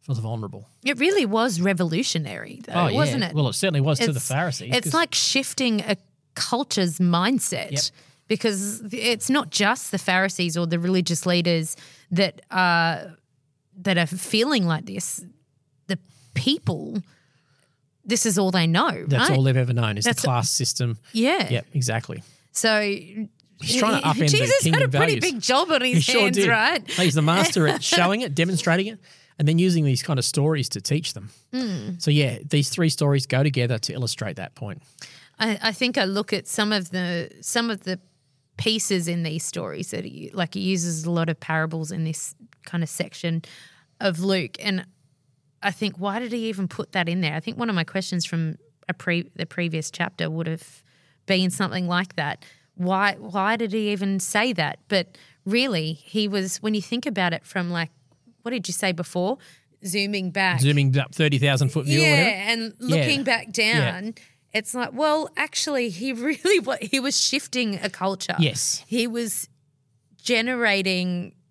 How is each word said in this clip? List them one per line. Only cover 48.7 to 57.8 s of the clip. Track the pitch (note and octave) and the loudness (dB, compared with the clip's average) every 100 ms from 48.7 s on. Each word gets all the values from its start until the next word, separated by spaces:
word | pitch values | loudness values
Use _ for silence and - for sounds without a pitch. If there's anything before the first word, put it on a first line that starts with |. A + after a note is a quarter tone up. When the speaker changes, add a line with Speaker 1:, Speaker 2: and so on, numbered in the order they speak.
| _ - | _ -10
Speaker 2:
a | |
pre-, | F3+ - E3+ F3 | -6 -2 -2 -2
the | - E3 | -8 -8
previous | - F3 D#3+ D#3 | -4 -4 -4 -6
chapter | - F3 - D#3+ | -6 -6 -4 -4
would | D#3+ E3 | -4 -4
have | D#3+ - - _ _ _ _ - | -6 -10 -20 _ _ _ _ -2
been | F#3+ F#3 | 2 2
something | F3 F#3+ F#3 F3+ | 0 -2 -2 0
like | F3 F3+ - | 0 -2 -4
that. | D3 - - - _ | -4 -6 -12 -20 _
Why, | - F3+ F#3+ G3+ G3 | -4 0 2 2 0
why | G#3+ F#3+ F#3+ A3+ | -6 -2 0 0
did | A3+ | 0
he | G#3+ G#3 | 0 0
even | G#3 G3 G3 | -2 -2 -2
say | - G#3 A#3+ | 0 0 0
that? | G3 D3 - _ | 0 -2 -4 _
But | G3+ - - - _ | -2 -2 -12 -20 _
really, | - A3+ C4 F#3 D#3 | -2 0 2 0 -2
he | D#3+ - A3 G#3 | -6 -6 -2 -2
was, | G3+ F#3+ - | -2 -4 -4
when | G#3+ | -2
you | G#3+ | -2
think | - A#3 D4 | -2 -4 -4
about | G3+ F3+ | -2 -2
it | E3 | -2
from, | - G3 F3 | -6 -4 -2
like, | F3 | -2